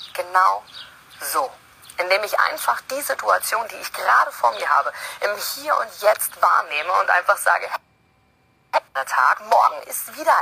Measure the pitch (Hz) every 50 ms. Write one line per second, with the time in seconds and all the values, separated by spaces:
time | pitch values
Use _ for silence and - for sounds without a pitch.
0 | - - - - 175 180 185 185 185 190 196 202 - - - - - - - -
1 | - - - - - - - 156 139 - - - - - - - - - - -
2 | 175 185 190 202 214 202 - - - - - - - 254 240 - - - 262 285
3 | 277 - 269 - - 208 185 180 - - 214 220 233 202 - - - - - -
4 | 185 202 233 - - 294 - - - - 226 214 - 143 151 - - 147 - -
5 | - - - - - 208 208 202 - - - 269 285 302 - - 226 226 - -
6 | 202 214 - - - - - - - 175 170 - - - 147 147 160 180 190 196
7 | 190 - 180 180 180 - 202 - - 185 175 175 - - - - _ _ _ _
8 | _ _ _ _ _ _ _ _ _ _ _ _ _ _ - 302 - _ - 135
9 | 135 - - 135 127 143 175 - 214 220 - - - - - 147 - - - -
10 | - - 226 277 320 330 269 -